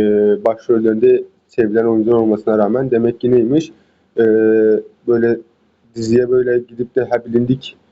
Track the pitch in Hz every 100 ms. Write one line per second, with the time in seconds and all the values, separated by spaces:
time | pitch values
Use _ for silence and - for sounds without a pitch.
0 | 107 104 104 143 110 110 - 117 110 110
1 | 123 123 - _ _ - 110 110 113 110
2 | 107 117 110 107 113 107 101 120 135 117
3 | 120 120 120 123 113 147 - - _ _
4 | _ - 113 110 110 110 107 107 - _
5 | - 120 117 113 - _ _ _ _ 117
6 | 113 117 123 127 123 123 120 117 120 -
7 | 120 120 120 117 120 131 - - _